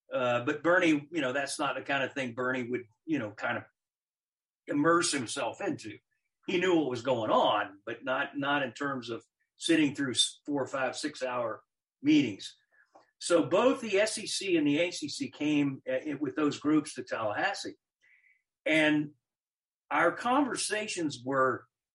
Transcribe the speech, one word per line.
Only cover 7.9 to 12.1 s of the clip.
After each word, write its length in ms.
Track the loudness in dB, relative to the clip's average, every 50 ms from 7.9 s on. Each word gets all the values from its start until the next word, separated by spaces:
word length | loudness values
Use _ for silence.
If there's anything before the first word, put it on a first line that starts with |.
| -12 -8 -6
not, 340 | -4 -2 -2 -4 -4 -4 -4
not 240 | -2 0 0 0
in 100 | -2 -4
terms 380 | -6 -6 -6 -4 -4 -6 -6 -8
of 120 | -8 -10 -10 _ _ _ _ _ _ -4
sitting 360 | 0 4 4 6 6 4 2
through 180 | 0 -2 0
s-, 280 | 2 2 2 2 -2 -6 _
four, 200 | -2 -2 -2 -2
five, 300 | -2 -2 -2 -2 -2 -2
six 260 | -4 -6 -6 -6 -6
hour 400 | -6 -4 -2 -2 -2 -4 -6 -8 _ _ _ _ _ _ _ _
meetings. 540 | 2 4